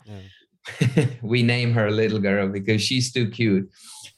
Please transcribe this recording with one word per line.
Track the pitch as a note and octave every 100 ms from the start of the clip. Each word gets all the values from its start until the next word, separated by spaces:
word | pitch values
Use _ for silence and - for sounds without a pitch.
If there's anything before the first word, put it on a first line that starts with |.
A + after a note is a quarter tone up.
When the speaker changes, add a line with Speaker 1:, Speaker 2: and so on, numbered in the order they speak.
| -
Speaker 1:
Yeah. | G#2 F#2+ - _ _ - - B2 - B2+
Speaker 2:
<laughs> | -
We | A2 B2
name | A#2 A#2+ A#2+ A#2
her | G#2
little | G#2+ A2 G#2+
girl | G2 G2+ G2
because | G2+ G2 A2
she's | G#2 C3 B2
too | B2+ A2
cute. | - A2+ F#2+ F#2+ - - - -